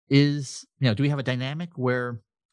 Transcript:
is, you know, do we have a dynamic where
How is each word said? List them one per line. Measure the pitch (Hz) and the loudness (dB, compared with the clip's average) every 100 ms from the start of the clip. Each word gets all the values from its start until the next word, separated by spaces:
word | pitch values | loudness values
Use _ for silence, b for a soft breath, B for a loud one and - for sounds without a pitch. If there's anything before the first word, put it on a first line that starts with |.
| _ | _
is, | 139 143 143 131 - - _ | 4 4 2 -6 -12 -18 _
you | 131 | 0
know, | |
do | 107 | 2
we | 143 | 0
have | 143 | 0
a | |
dynamic | 127 127 131 156 170 - | -2 -4 -4 -8 -10 -4
where | 123 123 123 117 - _ _ | -2 0 -4 -8 -14 _ _